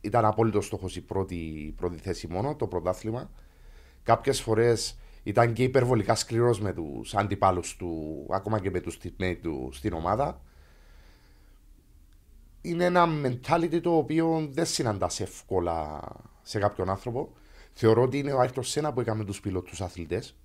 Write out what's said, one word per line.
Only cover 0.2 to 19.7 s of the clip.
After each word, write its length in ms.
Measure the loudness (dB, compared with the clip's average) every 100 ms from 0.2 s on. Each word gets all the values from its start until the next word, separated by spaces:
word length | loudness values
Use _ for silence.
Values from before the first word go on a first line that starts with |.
απόλυτος 400 | 4 4 2 2
στόχος 300 | 0 -6 -6
η 60 | -10
πρώτη, 340 | -6 -4 -2
η 380 | -4 -6 -8 -10 -6
πρώτη 200 | -6 -4
θέση 300 | -6 -6 -4
μόνο, 280 | -4 -4
το 120 | -4 -4
πρωτάθλημα. 640 | -2 -2 -2 -6 -8 -10 -18 -20 -20 -20 -20 -20 -8
Κάποιες 380 | 2 4 4 0
φορές 560 | 2 4 4 2 -2 -10 -20 -12
ήταν 300 | 0 4 4
και 100 | 4
υπερβολικά 520 | 4 4 4 2 2
σκληρός 440 | 0 0 2 4 2
με 140 | -2
τους 420 | -4 -6 -8 -2
αντιπάλους 600 | -2 0 2 2 2 -4
του, 500 | -8 -6 -6 -6 -8 -4
ακόμα 280 | -4 0 -2
και 120 | -2
με 80 | -4
τους 180 | -6 -10
teammate 340 | -12 -4 -4 -2
του 280 | -4 -6 -8
στην 220 | -6 -6
ομάδα. 480 | -2 0 0 0 -4 -18 -20 -20 -20 -20 -20 -20 -20 _ -20 -20 -20 -20 -20 _ -20 -20 -20 _ -20 -20 -14
Είναι 240 | -6 0
ένα 220 | 2 4 4 2
mentality 580 | -2 -2 0 2 2 0
το 160 | 4 2
οποίο 520 | 4 2 2 0 -2
δεν 140 | -2
συναντάς 540 | -2 0 0 0 -2 -2
εύκολα 840 | -6 -8 -2 0 0 -2 -4 -8 -12 -16 -20 -20
σε 180 | -8 0
κάποιον 300 | 0 0 -2
άνθρωπο. 440 | -2 -4 -6 -8 -14 -20 -20 -20
Θεωρώ 280 | 2 6 6
ότι 160 | 4 2
είναι 140 | 0
ο 80 | 2
Άιρτον 240 | 2 0
Σένα 300 | -4 -2 0
που 60 | 0
έκαμε 240 | -2 -2
τους 160 | -4 -4
πιλότους 420 | -4 -4 -6